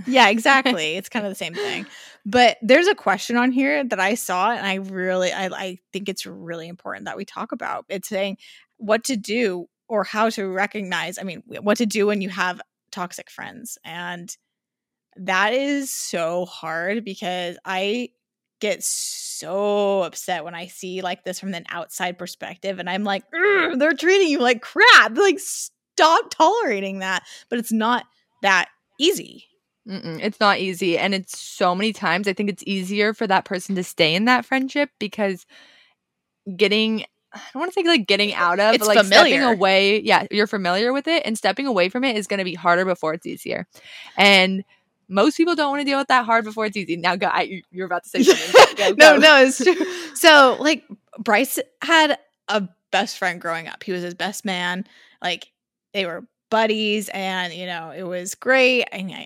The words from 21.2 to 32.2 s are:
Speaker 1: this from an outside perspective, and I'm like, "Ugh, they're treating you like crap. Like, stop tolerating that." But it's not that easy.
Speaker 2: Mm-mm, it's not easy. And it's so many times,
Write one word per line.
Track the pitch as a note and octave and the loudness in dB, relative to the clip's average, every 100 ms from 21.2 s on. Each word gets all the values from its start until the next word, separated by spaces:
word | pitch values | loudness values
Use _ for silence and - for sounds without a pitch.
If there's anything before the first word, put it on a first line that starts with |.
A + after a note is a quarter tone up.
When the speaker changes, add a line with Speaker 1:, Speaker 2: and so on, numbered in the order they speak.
| F#3 | -10
Speaker 1:
this | F3+ | -10
from | F#3+ | -10
an | E3+ - | -10 -10
outside | E3+ - - F#3 F3+ | -12 -12 -6 -6 -6
perspective, | F3+ - - F3+ G3 F#3 | -12 -12 -16 -10 -8 -8
and | F3 | -6
I'm | F#3+ | -4
like, | G#3 G3 - E4 | -4 -4 -6 -2
"Ugh, | G4+ G4 D#4+ C4 | 2 2 0 2
they're | D4+ | 0
treating | C#4 E4 G4 E4+ | 2 2 4 2
you | C#4+ | 2
like | B3 A#3 | 2 0
crap. | - D#4+ A#4 F4 A3 A#3+ | -2 4 8 8 6 4
Like, | G4+ D4 | 2 2
stop | - - - _ _ - D#4 F4+ - | -6 -10 -12 _ _ 2 4 4 0
tolerating | - D#4+ A#4 F4 G3+ G3 G3 | 2 2 2 -2 -4 -6 -6
that." | F#3+ F3+ - - _ | -4 -6 -6 -18 _
But | A#3+ | -8
it's | A3+ | -4
not | A3 A3 B3+ - _ _ _ | -2 0 -2 -4 _ _ _
that | G3 F#3 - _ _ - | 2 2 0 _ _ -2
easy. | D#4+ C#4 - - _ _ _ _ A3 | -2 -2 -8 -20 _ _ _ _ -14
Speaker 2:
Mm-mm, | F#3+ E3 D#3+ | -10 -10 -6
it's | G#3 - | -6 0
not | G#3 D#3+ | 0 2
easy. | F#3+ F3 F#3 E3+ | -2 -4 -2 0
And | F#3+ | 0
it's | F#3+ F3+ - | -2 -6 -14
so | - - F#3 F3+ | -16 -2 0 0
many | A3 | -2
times, | G#3 F3+ F3 | -2 -2 0